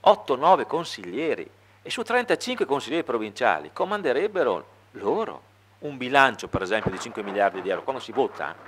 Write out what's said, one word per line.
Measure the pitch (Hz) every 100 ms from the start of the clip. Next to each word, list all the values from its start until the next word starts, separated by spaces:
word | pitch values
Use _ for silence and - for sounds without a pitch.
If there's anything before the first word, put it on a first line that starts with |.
otto, | - 208 - 127
nove | 160 175 117
consiglieri | 160 165 - 92 101 160 110 - - _ _
e | -
su | -
trentacinque | 226 247 240 160 - 254 -
consiglieri | 139 113 160
provinciali | 143 117 107 101 117 80 76
comanderebbero | - 180 208 165 123 208 185 127 87 - - _
loro | - 101 180 226 73 - _ _ _
un | 147 135
bilancio, | 123 139 135 104 92
per | 98
esempio, | 92 107 98
di | 92
cinque | 117 110
miliardi | 101 98 98 95
di | 92
euro. | 90
Quando | 85 131
si | -
vota, | 117 123 - 73 -